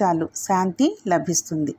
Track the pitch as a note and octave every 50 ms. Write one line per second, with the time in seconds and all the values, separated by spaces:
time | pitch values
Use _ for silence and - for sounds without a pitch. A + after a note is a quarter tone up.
0 | G3+ F3+ E3+ D#3+ E3+ - - - - - F#3+ F#3 F#3 F#3+ F3 - C4+ F4 G#4+ -
1 | - G3 F3 D#3+ D3+ F3+ E3 - - - E3 D#3 D3+ C#3+ -